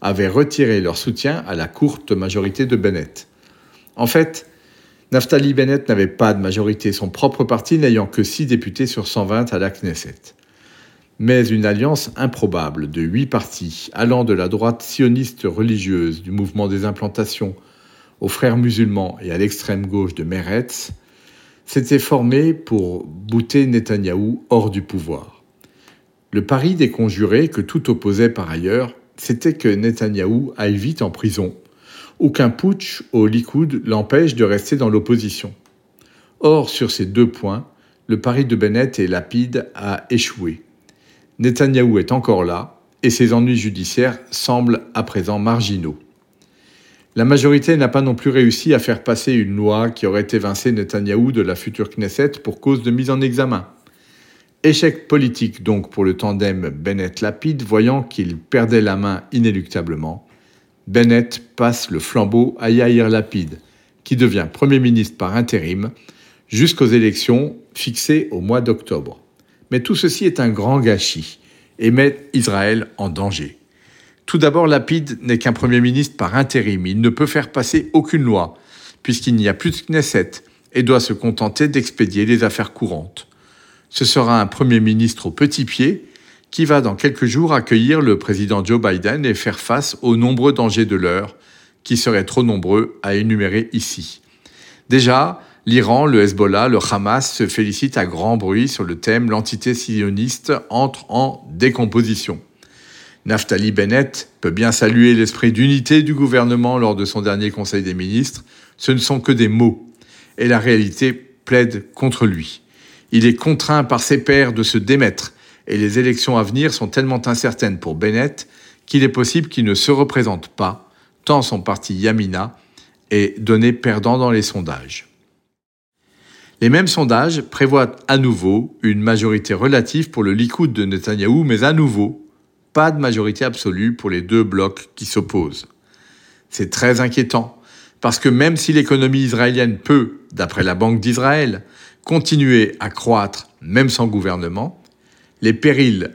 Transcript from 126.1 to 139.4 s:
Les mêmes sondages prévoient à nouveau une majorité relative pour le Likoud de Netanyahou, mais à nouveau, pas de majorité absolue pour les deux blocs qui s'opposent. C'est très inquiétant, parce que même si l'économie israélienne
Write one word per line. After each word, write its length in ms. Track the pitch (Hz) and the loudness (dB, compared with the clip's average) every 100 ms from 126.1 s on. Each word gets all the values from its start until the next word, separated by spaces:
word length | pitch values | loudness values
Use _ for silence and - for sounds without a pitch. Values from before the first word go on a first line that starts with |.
| _ _ - - - | _ _ -20 -18 0
Les 80 | 117 | 4
mêmes 180 | 156 185 | 4 4
sondages 560 | - 131 113 156 160 | 2 2 2 2 -2
prévoient 520 | - - 135 139 120 - - | -6 0 4 4 2 -2 -2
à 100 | 139 | 2
nouveau 580 | 131 98 92 107 120 - | 2 2 2 0 -2 -4
une 200 | 110 104 | 0 0
majorité 520 | 107 110 110 107 104 | 2 2 2 0 -2
relative 560 | 95 131 135 117 156 156 | 0 2 2 2 -2 -4
pour 140 | - | -2
le 100 | 101 | 0
Likoud 400 | 101 120 - 160 | 2 0 0 -2
de 100 | 104 | 0
Netanyahou, 600 | 98 95 110 107 101 139 | -2 -2 -4 -2 2 2
mais 200 | 151 110 | 2 2
à 100 | 135 | 2
nouveau, 540 | 160 143 104 101 - - _ _ _ _ | 4 2 2 -2 -4 -18 _ _ _ _
pas 160 | 151 160 | 2 2
de 100 | 151 | 2
majorité 460 | 131 113 104 101 131 | -2 0 -2 -2 -6
absolue 500 | 117 104 92 113 120 | -4 -6 -2 -2 -2
pour 140 | 104 | -4
les 140 | 90 | -4
deux 200 | 87 113 | 0 0
blocs 460 | 104 95 95 - - - | 2 0 -2 -4 -18 -14
qui 100 | 107 | -6
s'opposent. 640 | 110 87 98 76 - - _ _ _ _ _ _ _ _ | -4 -2 -2 -4 -8 -18 _ _ _ _ _ _ _ _
C'est 220 | - 95 | -8 -6
très 300 | - 123 120 | 0 2 2
inquiétant, 600 | 123 131 123 120 117 - _ - - _ | 0 0 0 -2 -4 -14 _ -20 -20 _
parce 160 | 120 117 | -2 2
que 120 | 139 | 2
même 280 | 135 151 165 | 4 2 0
si 160 | - | 2
l'économie 480 | 151 143 139 131 135 | 2 4 2 2 2
israélienne 560 | 131 117 | 0 0